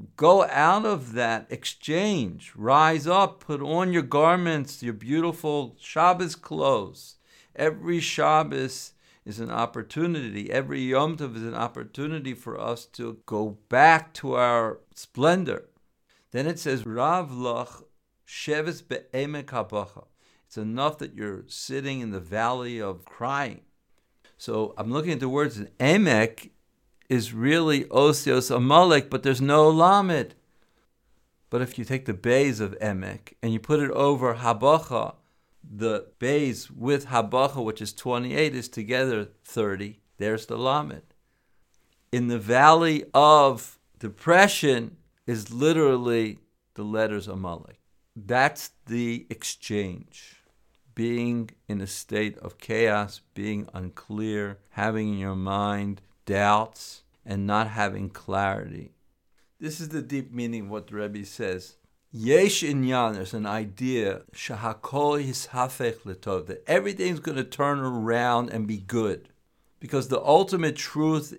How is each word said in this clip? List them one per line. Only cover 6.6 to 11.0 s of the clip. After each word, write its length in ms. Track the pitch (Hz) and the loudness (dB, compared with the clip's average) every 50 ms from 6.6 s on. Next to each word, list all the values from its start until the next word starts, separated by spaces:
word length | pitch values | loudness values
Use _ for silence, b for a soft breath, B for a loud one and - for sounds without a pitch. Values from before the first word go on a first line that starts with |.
| 147 139 131 110 98 92 - - - - - b b b b b b b b | 2 2 2 2 0 -4 -10 -18 -20 -20 -20 b b b b b b b b
Every 420 | - 143 160 156 - - 165 175 170 | -2 -2 -2 -2 -2 -4 -2 -2 -2
Shabbos 920 | 160 - - - 147 147 156 156 156 147 139 135 131 131 - - - - b b b b b b b | -2 -2 -2 0 2 4 4 4 2 0 -2 -4 -6 -6 -8 -10 -14 -16 b b b b b b b
is 160 | - 107 110 | -14 -12 -10
an 100 | 117 120 | -8 -6
opportunity. 1000 | 117 113 113 117 - 123 107 107 - 151 160 175 170 156 131 113 101 104 104 - | -4 -4 -4 -4 -4 -8 -12 -10 -6 -4 -2 -2 -2 -4 -6 -8 -8 -8 -8 -4
Every 300 | - 127 139 135 143 139 131 | -4 -4 -4 -4 -6 -6 -4
Yom 340 | 127 131 135 | 0 2 2